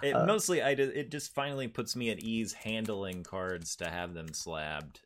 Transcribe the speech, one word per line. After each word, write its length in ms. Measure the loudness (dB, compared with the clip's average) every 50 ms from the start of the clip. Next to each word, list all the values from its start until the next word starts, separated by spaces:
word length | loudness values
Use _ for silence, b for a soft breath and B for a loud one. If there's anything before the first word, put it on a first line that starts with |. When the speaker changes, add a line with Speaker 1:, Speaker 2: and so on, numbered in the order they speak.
| 0
Speaker 1:
it 60 | 4
Speaker 2:
Uh, 140 | 4 6 6
Speaker 1:
mostly, 360 | 6 6 4 4 4 4 4
I 140 | 6 4 6
did, 220 | 6 4 2 2 0
it 140 | -2 -2
just 220 | -4 -6 -6 -4 -2
finally 360 | -2 -2 -2 -2 -2 -4 -4
puts 260 | -2 -4 -2 -2 -2
me 140 | 0 0 0
at 100 | 0 -2
ease 320 | -2 -2 0 0 0 -2
handling 720 | -4 -6 -4 -4 -2 -2 -2 -2 -2 -2 -2 -4 -4 -6 -8
cards 540 | -6 -4 -4 -2 -2 -2 -4 -4 -6 -6 -4
to 120 | -4 -4
have 240 | -4 -4 -4 -4 -6
them 200 | -8 -8 -8 -8
slabbed 640 | -8 -6 -4 -4 -4 -2 -2 -4 -4 -6 -8 -14 -20 -18